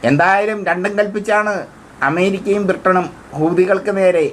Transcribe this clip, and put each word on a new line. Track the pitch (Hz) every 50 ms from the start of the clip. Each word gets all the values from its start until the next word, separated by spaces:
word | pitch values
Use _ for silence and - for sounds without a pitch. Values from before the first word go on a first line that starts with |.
| - 117
എന്തായാലും | 135 147 170 185 190 202 208 214 220 214 196 180
രണ്ടും | 170 180 185 202 208 202
കൽപ്പിച്ചാണ് | 208 202 196 214 196 220 214 208 208 214 202 185 139 - - - - - - - - 139
അമേരിക്കയും | 156 170 180 196 196 185 - 202 196 208 202 185
ബ്രിട്ടനും | 180 - - 185 185 185 165 151 - - - - - 143
ഹൂതികൾക്ക് | 156 165 175 165 185 180 202 190 185 202 202 196
നേരെ | 190 185 175 170 156 139